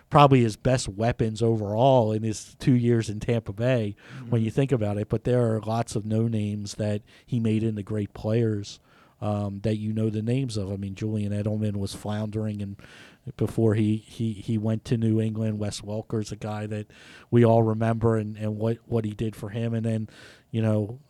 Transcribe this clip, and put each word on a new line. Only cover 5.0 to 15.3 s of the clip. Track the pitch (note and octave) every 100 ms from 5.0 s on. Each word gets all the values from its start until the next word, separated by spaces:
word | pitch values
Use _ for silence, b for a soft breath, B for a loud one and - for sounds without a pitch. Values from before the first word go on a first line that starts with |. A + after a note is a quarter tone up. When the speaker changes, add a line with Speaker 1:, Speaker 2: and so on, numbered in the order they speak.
| G#2+
Speaker 1:
But | A2+
there | - B2 A#2
are | A2
lots | G2+ A2+ A#2 A2+
of | G#2
no | A2 A#2
names | A2+ G#2 G#2 G2+
that | - G#2 G#2 - b b
he | B2
made | A2+ A2
into | A2+ G#2+
great | F#2+ G#2+ G2+
players, | - G#2+ A2+ A2+ G#2+ G2+ - b b b b
um, | G#2+ G#2 G2+ G2
that | A2 G#2+
you | G#2+
know | A2 A2
the | G#2+
names | A2 B2+ C3 G#2+
of. | F#2+
I | G2
mean, | G2
Julian | F#2+ G#2+ G#2+ G2+
Edelman | G#2 G#2 G#2+ G#2+ G2+
was | G2
floundering | - G2+ G#2 G#2+ G#2+ G#2+ G#2
and | G2+ G2+ B B B B - -
before | A2 - A2+
he, | G#2 G#2+ A2
he, | - - A2+
he | G2 - A2
went | A2 A2+
to | - A#2+
New | A2+ A2
England. | A2